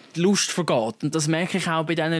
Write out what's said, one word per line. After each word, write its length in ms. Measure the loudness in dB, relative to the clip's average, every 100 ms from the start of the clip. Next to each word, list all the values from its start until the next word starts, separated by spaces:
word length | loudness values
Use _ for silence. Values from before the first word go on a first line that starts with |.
| -10
die 60 | 0
Lust 300 | 2 2 0
vergeht. 520 | -2 0 2 0 -2
Und 120 | -2
das 140 | -2 0
merke 300 | 0 0 -2
ich 100 | -2
auch 160 | -2
bei 100 | 0
diesen 180 | 0 0 0